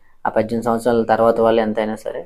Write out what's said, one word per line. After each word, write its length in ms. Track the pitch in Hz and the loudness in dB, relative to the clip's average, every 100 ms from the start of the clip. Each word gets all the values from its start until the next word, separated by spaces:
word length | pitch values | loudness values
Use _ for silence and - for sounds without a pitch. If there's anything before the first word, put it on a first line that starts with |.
| - - - | -20 -8 -4
ఆ 40 | |
పద్దెనిమిది 360 | 113 110 117 113 | -2 -2 -2 -2
సంవత్సరాల 360 | 117 123 117 | -2 0 0
తర్వాత 340 | 110 110 117 117 | 2 2 2 4
వాళ్ళు 220 | 113 113 | 2 2
ఎంతైనా 340 | 110 107 110 110 | 0 -2 -4 -6
సరే 260 | - 123 | -10 -10